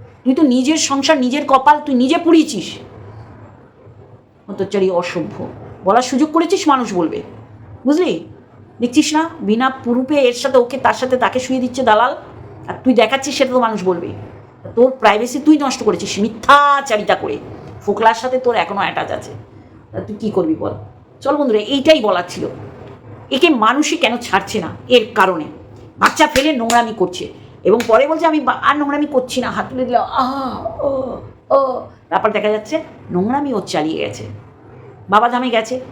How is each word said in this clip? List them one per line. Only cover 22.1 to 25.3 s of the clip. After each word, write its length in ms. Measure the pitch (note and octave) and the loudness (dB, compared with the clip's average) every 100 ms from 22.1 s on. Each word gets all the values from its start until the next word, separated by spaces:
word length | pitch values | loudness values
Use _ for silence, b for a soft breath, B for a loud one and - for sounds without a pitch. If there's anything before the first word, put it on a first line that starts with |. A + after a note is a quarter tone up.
| F3+ F3 | -2 -4
ছিল। 200 | - - - - - - - - - - | -8 -8 -10 -16 -18 -20 -20 -20 -16 -4
একে 180 | B3+ E4+ | 2 2
মানুষই 480 | B3+ A3 C4+ D4 E4+ | 4 2 2 0 0
কেন 200 | A3 A#3 | 0 -2
ছাড়ছে 420 | - F#3+ - G#3+ | -2 -2 -2 -6
না? 80 | E3 - - | -6 -8 4
এর 180 | B3 G#3+ G#3 | 4 4 2
কারণে 280 | F#3+ | 2